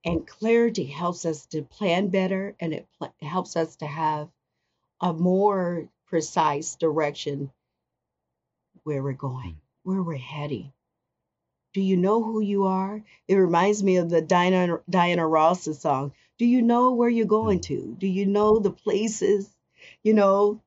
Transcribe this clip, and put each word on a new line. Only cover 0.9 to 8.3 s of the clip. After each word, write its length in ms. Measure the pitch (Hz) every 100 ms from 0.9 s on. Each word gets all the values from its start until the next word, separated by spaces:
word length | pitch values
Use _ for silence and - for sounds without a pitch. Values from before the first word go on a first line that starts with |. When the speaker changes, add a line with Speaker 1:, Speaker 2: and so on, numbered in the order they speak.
| 143 175 175 170
Speaker 1:
us 180 | 147 -
to 140 | 156
plan 460 | 147 - 202 170 196
better, 460 | 185 185 190 196 -
and 120 | 170
it 160 | 156 - _
pl-, 160 | 151 _
helps 340 | 147 180 180 170
us 200 | 160 _
to 100 | 151
have 440 | 151 156 151 151 _ _ _ _ _ _ _
a 100 | 180
more 760 | 160 180 185 202 196 175 175 - _ _
precise 680 | 170 156 - 156 143 160 -
direction 760 | 165 151 147 143 147 143 139 _ _ _ _ _ _ _ _